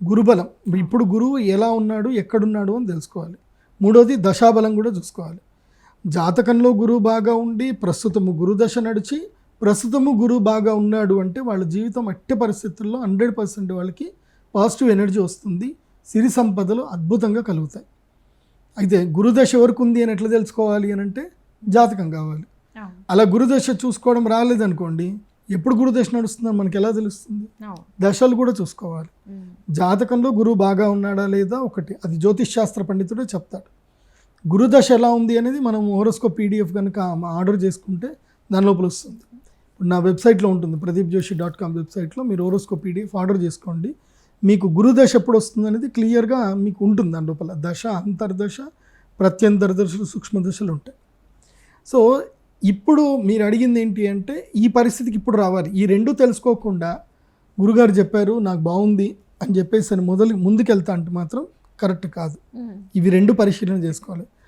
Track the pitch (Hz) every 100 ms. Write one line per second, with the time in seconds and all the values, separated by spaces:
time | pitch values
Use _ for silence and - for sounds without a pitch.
0 | 175 220 220 185 180 - 208 185 170 240
1 | 196 214 254 277 202 196 226 226 214 214
2 | 220 240 - 220 214 214 196 233 220 165
3 | - 175 165 180 _ _ _ _ 196 226
4 | 233 269 185 190 233 226 220 214 226 185
5 | - - 160 170 _ _ _ _ _ _
6 | 175 170 165 185 214 240 247 208 226 240
7 | 214 226 214 233 233 220 262 208 190 160
8 | 220 196 185 160 180 208 226 247 226 214
9 | - 294 403 _ _ _ 208 208 233 269
10 | 277 220 240 240 208 220 214 214 208 220
11 | 208 196 185 190 247 196 175 185 226 226
12 | 220 - - 240 226 208 208 156 214 254
13 | 220 196 233 220 202 - 185 185 185 180
14 | 330 - _ _ _ 202 214 - 254 196
15 | 202 202 185 - 208 180 247 277 _ _
16 | - 214 240 240 226 190 185 226 - 180
17 | 160 220 214 214 226 160 151 - - _
18 | _ _ _ _ _ _ _ - 196 190
19 | 180 156 220 247 254 247 240 247 240 240
20 | 233 202 220 226 220 - 214 208 202 196
21 | 202 208 349 _ _ _ 214 220 226 196
22 | 165 156 156 156 180 _ _ 220 202 -
23 | - 185 214 214 254 269 262 220 254 -
24 | 247 240 226 226 247 240 208 165 170 160
25 | 175 208 - _ - 190 220 220 262 247
26 | 220 240 220 226 226 208 190 196 214 214
27 | 208 196 - 208 214 _ 214 175 - -
28 | 196 202 254 240 247 202 170 - 180 165
29 | 160 _ - 196 185 180 - 156 180 196
30 | 240 240 254 214 226 208 196 196 208 202
31 | 202 196 196 196 190 247 254 - 156 -
32 | 175 165 190 214 233 233 214 - 185 190
33 | 185 226 240 185 - 190 - _ _ _
34 | _ _ _ _ 160 190 240 269 269 240
35 | 240 233 226 233 240 285 247 220 208 196
36 | 220 220 233 196 208 208 180 196 196 202
37 | 180 165 175 170 185 202 190 185 - 175
38 | 247 311 _ _ _ 190 196 185 180 -
39 | - - _ 240 _ _ _ _ 175 180
40 | 180 185 233 196 202 185 165 160 175 175
41 | 175 185 - 175 170 - 180 165 160 196
42 | 165 254 254 190 180 196 196 170 185 180
43 | 214 196 185 196 175 - 185 165 202 -
44 | _ _ _ _ 196 208 190 160 233 247
45 | 262 233 214 226 220 214 214 220 254 233
46 | 220 233 226 254 202 196 202 196 202 208
47 | 180 165 160 156 165 170 170 165 233 185
48 | 196 180 214 185 208 202 277 _ _ _
49 | _ - 190 185 214 202 196 185 190 190
50 | 202 208 - 202 180 - 202 151 - -
51 | _ _ _ _ _ _ _ _ - 262
52 | 226 277 - _ _ _ 196 202 - 302
53 | 285 277 196 220 208 226 247 233 226 202
54 | 202 202 196 302 - 208 226 240 240 -
55 | 247 208 247 208 190 185 175 190 202 196
56 | 233 277 247 - 247 233 220 180 165 175
57 | - _ _ _ _ - 202 226 233 196
58 | 190 208 202 233 196 180 165 180 208 202
59 | 196 - _ _ 185 190 185 220 - 190
60 | 180 185 226 202 180 220 233 202 180 180
61 | 170 175 165 240 320 _ _ - 196 185
62 | 165 175 165 247 _ 233 240 196 190 190
63 | 175 185 202 226 202 196 185 190 165 156
64 | - 175 196 _